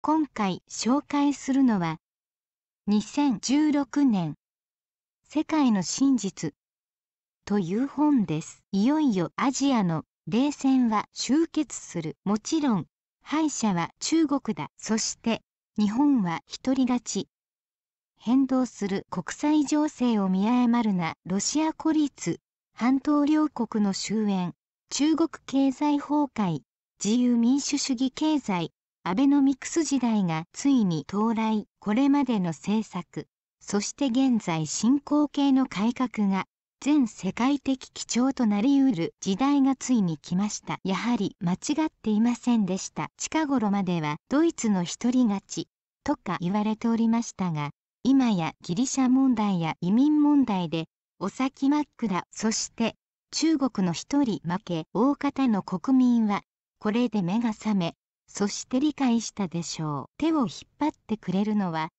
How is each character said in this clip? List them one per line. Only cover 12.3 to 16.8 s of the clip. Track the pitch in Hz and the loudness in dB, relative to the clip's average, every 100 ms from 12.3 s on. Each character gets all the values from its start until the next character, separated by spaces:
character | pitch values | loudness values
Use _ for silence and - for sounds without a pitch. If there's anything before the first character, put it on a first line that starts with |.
| 214 | -4
ち | - 320 | -2 -2
ろ | 285 196 | 0 0
ん、 | - _ _ _ | -4 _ _ _
敗 | - 302 311 | -6 -2 -2
者 | - 220 | 0 -2
は | 175 165 _ | 0 -4 _
中 | - 320 | -2 0
国 | 302 - - | 2 0 -4
だ。 | 143 143 | -6 -8
そ | _ - 220 | _ -4 -2
し | - - | -2 -4
て、 | 233 220 _ _ _ - | -4 -4 _ _ _ -2
日 | 208 | 0
本 | 226 294 262 | 2 2 2
は | 180 165 _ | 0 -4 _
一 | - - | -8 -2
人 | 269 | 0